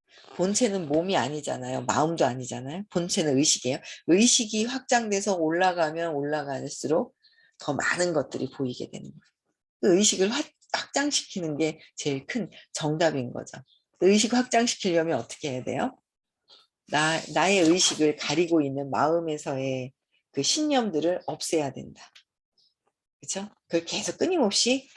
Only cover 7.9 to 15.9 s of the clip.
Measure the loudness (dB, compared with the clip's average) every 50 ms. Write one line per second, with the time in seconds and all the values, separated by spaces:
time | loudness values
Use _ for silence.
7.9 | 0 0 0 0 0 0 -2 -2 -4 -6 -6 -6 -6 -6 -6 -6 -6 -8 -10 -12
8.9 | -12 -16 -16 -18 -20 -20 -20 _ _ _ _ _ _ _ _ _ _ _ 2 4
9.9 | 6 6 4 4 2 2 0 0 0 -2 -4 -6 _ _ _ _ -6 -6 -6 -4
10.9 | -2 -2 0 0 -2 -4 -4 -6 -8 -6 -4 -4 -2 0 -2 -2 -2 -6 -14 -18
11.9 | _ -6 -4 -4 -4 -4 -4 -6 -6 -6 -6 -6 -10 -18 -16 _ -8 -4 -2 -2
12.9 | 2 2 2 2 2 0 -6 -6 -8 -10 -12 -12 -14 -18 -20 _ _ _ _ _
13.9 | _ 2 4 6 6 6 4 2 2 0 0 2 2 2 2 0 -2 -2 -2 0
14.9 | 2 2 2 0 -2 -2 -4 -8 -12 -10 -8 -6 -6 -6 -6 -6 -4 -4 -4 -4